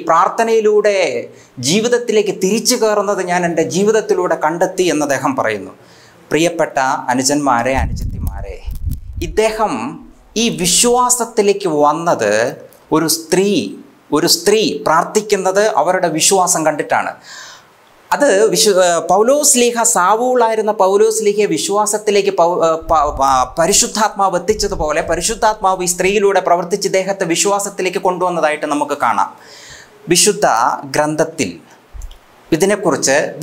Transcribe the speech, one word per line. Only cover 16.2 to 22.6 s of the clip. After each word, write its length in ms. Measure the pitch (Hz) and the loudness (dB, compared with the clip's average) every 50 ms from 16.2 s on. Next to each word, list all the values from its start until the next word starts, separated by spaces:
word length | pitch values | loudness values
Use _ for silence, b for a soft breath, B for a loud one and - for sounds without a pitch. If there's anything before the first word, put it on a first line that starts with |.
| 208 - 202 190 180 175 - 165 156 | 0 2 2 2 2 0 0 0 0
കണ്ടിട്ടാണ്. 460 | 156 151 - - - 135 110 95 - - B B B B B B B B B B B _ _ _ _ _ _ _ - - | 0 -2 -2 -2 -2 -2 -2 -2 -4 -8 B B B B B B B B B B B _ _ _ _ _ _ _ -4 0
അത് 120 | - 285 269 196 196 220 208 | 2 2 2 4 4 2 2
വിശു-, 220 | 180 - - 208 185 185 185 | 2 2 2 2 4 4 4
ഏ, 20 | 175 170 165 160 175 | 4 2 0 0 2
പൗലോസ് 440 | 180 202 220 247 285 294 294 - - 240 | 2 4 4 4 2 2 2 2 2 2
ലീഹ, 220 | 240 240 240 233 226 - | 2 2 0 0 0 0
സാവൂളായിരുന്ന 800 | - 190 175 190 214 220 247 254 254 247 226 226 220 220 202 214 208 214 | 2 2 2 2 2 2 0 0 2 2 2 2 0 0 -2 -2 0 2
പൗലോസ് 420 | 185 190 202 202 214 220 214 220 208 | 2 2 4 4 4 2 2 0 0
ലീഹയെ 200 | 208 208 214 208 180 165 | 0 2 2 0 0 0
വിശ്വാസത്തിലേക്ക് 760 | 143 - - 196 208 214 202 214 208 - 214 202 202 190 202 190 180 | -2 -2 -2 0 0 0 0 -2 -2 -2 0 0 2 0 0 2 2
പൗ-, 180 | 165 175 180 170 | 2 2 2 2